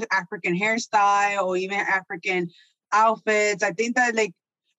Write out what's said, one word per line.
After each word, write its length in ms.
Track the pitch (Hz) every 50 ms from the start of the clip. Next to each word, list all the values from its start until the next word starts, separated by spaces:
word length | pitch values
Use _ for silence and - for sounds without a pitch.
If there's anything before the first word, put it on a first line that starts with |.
| 220 -
African 480 | 202 190 180 - - 175 - 185 175
hairstyle 840 | 180 208 220 226 - - - 220 208 202 202 202 202 202 202 202 202 185
or 100 | 185 185
even 220 | 185 190 190 196 202
African 680 | - - 196 190 180 - - 170 - 196 185 180 175 170 - _ _ _ _ _ _ _ 202
outfits. 680 | 214 220 226 220 - - 220 214 208 208 208 208 170
I 100 | 214 196 170
think 220 | 214 233 254 233
that, 180 | 247 247 240 226
like, 180 | 220 214 190 - _ _ _ _ _ _ _ _